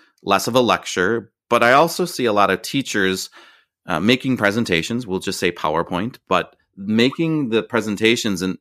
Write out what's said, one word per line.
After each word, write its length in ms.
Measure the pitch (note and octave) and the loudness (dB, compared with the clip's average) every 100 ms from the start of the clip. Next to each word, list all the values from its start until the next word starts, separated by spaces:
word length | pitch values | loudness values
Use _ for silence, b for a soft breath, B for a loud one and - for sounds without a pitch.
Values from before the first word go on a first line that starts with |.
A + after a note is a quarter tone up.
| b b | b b
less 260 | - G2 - | -2 0 2
of 80 | A#2+ | 2
a 60 | |
lecture, 680 | A#2+ F2 - - F#2 A#2 G2+ _ _ | 2 0 -2 -2 0 -2 -6 _ _
but 140 | A#2 | 2
I 100 | A#2 | 6
also 320 | C3+ E3 - F3 | 6 4 0 -4
see 200 | - A#2+ | 0 0
a 80 | |
lot 160 | G#2 G2 | 4 4
of 120 | F#2+ | 2
teachers, 680 | - C#3 C3 G#2 F#2+ F#2+ - b b b b _ - | -2 -6 -2 0 0 0 -6 b b b b _ -6
uh, 140 | E2 | -2
making 380 | G2+ B2+ C3 B2 | 2 2 0 0
presentations, 680 | G#2 G#2 G#2+ E2+ D#2+ A#2 G#2+ | 0 0 0 0 -2 -6 -4
we'll 140 | F#2 | -6
just 200 | G2 F#2 | -4 -2
say 120 | F2+ | -2
PowerPoint, 640 | - D#2+ D#2 E2 F2 A2 - _ | -2 -2 -2 -2 -4 -6 -10 _
but 280 | F#2 - _ _ - | -2 -2 _ _ -14
making 720 | G2 A2 B2+ C3+ E3 D#3 C3 | -4 0 0 0 -2 -2 0
the 140 | A2 | -2
presentations 800 | - A#2+ G#2+ G2+ A2 A#2 A2+ F#2 | 0 -4 -2 0 2 2 0 -2
in, 160 | F#2 F2+ | -4 -6